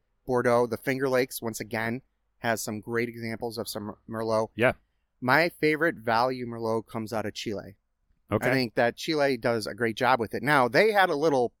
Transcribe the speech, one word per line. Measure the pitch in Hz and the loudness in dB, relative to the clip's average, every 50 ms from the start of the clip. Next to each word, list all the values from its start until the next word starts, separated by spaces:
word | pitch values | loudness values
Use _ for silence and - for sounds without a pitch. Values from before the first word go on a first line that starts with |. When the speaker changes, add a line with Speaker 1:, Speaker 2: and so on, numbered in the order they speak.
| _ _ _ _ _ | _ _ _ _ _
Speaker 1:
Bordeaux, | - 127 123 120 123 120 120 123 120 | -2 0 2 2 4 4 4 2 0
the | 113 - | -2 -4
Finger | - - 135 131 135 139 | -4 -4 -2 -2 0 0
Lakes, | 131 127 127 131 - - | 2 0 0 0 -4 -8
once | - 117 113 - | -8 -8 -8 -8
again, | 117 104 110 110 113 113 117 131 - _ _ _ _ _ _ _ | -8 -6 -6 -4 -2 -2 -4 -6 -8 _ _ _ _ _ _ _
has | - 120 113 107 | -2 -2 -2 -2
some | - - 110 107 | -2 -6 -8 -8
great | 101 - 117 117 117 120 | -6 -6 -4 -4 -4 -4
examples | 117 117 117 113 113 110 - 120 110 117 | -6 -8 -10 -10 -8 -8 -8 -8 -8 -8
of | 107 - | -8 -8
some | - 113 104 104 - - _ - | -8 -10 -10 -10 -12 -14 _ -12
Merlot. | 113 110 113 110 110 110 110 - _ | -8 -6 -2 0 0 0 0 -2 _
Speaker 2:
Yeah. | - 113 127 113 - _ _ _ _ _ _ _ _ | 0 0 0 0 -2 _ _ _ _ _ _ _ _
Speaker 1:
My | - 120 131 147 165 175 | 0 2 4 4 4 2
favorite | - - - 156 156 147 156 170 131 | 0 0 0 0 2 2 0 -2 -2
value | - 110 117 113 113 120 131 131 127 123 | -2 -2 0 2 2 2 2 0 -4 -8
Merlot | 117 117 117 117 110 110 113 107 | -10 -8 -4 -2 -2 -2 -2 -4
comes | - - 117 110 104 117 | -6 -8 -8 -8 -6 -4
out | 110 101 | -6 -6
of | 107 95 | -6 -8
Chile. | - - 120 104 95 - 95 98 _ _ _ _ _ _ _ _ _ _ - | -8 -8 -8 -8 -8 -8 -12 -16 _ _ _ _ _ _ _ _ _ _ -4
Speaker 2:
Okay. | 101 107 113 123 | -2 -2 0 0
Speaker 1:
I | 127 | 0
think | 131 127 113 - | 0 0 0 0
that | - 123 117 117 - | 0 0 0 0 -2
Chile | - - 160 151 143 139 135 117 | -4 -4 0 2 2 2 2 0
does | 113 127 117 117 101 | 0 0 0 0 -2
a | - 92 | -6 -4
great | 98 120 113 110 | -2 -2 -2 0
job | - 131 120 131 123 | 0 2 2 2 2
with | 113 98 - | 2 -2 -4
it. | 110 117 | -4 0
Now, | 135 151 139 127 120 | 2 4 4 4 4
they | 113 147 202 220 | 4 4 4 4
had | 214 208 185 180 | 4 4 4 4
a | 165 | 2
little | 143 147 165 143 131 123 113 - _ | 2 2 2 2 2 2 0 -2 _